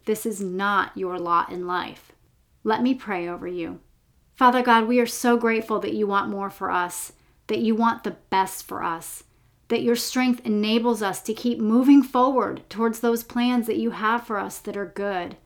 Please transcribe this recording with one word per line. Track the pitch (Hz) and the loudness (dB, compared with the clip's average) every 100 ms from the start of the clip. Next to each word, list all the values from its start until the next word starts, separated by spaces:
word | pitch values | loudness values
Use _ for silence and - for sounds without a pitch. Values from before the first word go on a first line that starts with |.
| - | -4
This | 214 233 | -4 -4
is | 196 | -4
not | 190 185 202 202 - 196 | -6 -2 0 0 -2 -4
your | 185 180 | -6 -4
lot | 175 170 - | 0 0 0
in | 180 180 | -6 -6
life. | 180 - - - _ _ _ _ _ | -4 -6 -12 -20 _ _ _ _ _
Let | 214 220 | -2 0
me | 247 | 0
pray | 254 214 185 175 | 0 -4 -6 -6
over | 175 175 | -8 -8
you. | 180 165 175 _ _ _ _ _ | -8 -8 -10 _ _ _ _ _
Father | - 254 254 | 2 4 4
God, | 247 226 220 | 4 2 4
we | 247 | 2
are | 233 | 2
so | - 247 233 | 0 2 2
grateful | 233 220 220 208 | 2 0 -2 -4
that | 202 | -2
you | 214 202 | -2 0
want | 196 208 | 0 -2
more | 196 196 | -4 -8
for | - 185 | -6 -4
us, | 180 180 - - - _ _ - | -2 -2 -6 -12 -16 _ _ -6
that | 214 | -2
you | 226 220 | 0 2
want | 226 226 | 2 0
the | 214 - _ | -6 -10 _
best | 190 190 - - | 0 0 -4 -10
for | 185 | -8
us, | 180 165 - - - _ _ _ - | -6 -6 -10 -16 -20 _ _ _ -4
that | 233 | 0
your | 240 240 | 2 0
strength | - 254 254 240 | 0 0 2 0
enables | 226 208 208 233 233 220 | 0 0 2 2 2 0
us | 202 - | -2 -4
to | - | -6
keep | 214 240 226 | -4 -2 0
moving | 214 240 262 277 | 2 4 8 8
forward | 262 247 262 254 202 - - | 8 4 4 4 0 -4 -10
towards | 202 226 220 | -2 -2 0
those | 233 233 | 0 0
plans | - 240 240 247 220 | -2 -2 2 2 0
that | 214 | -2
you | 226 | -2
have | 180 214 240 233 | -2 0 0 -2
for | 202 | -6
us | 190 - | -6 -8
that | 208 202 | -8 -8
are | 190 | -8
good. | - 202 185 175 - | -6 -4 -4 -6 -12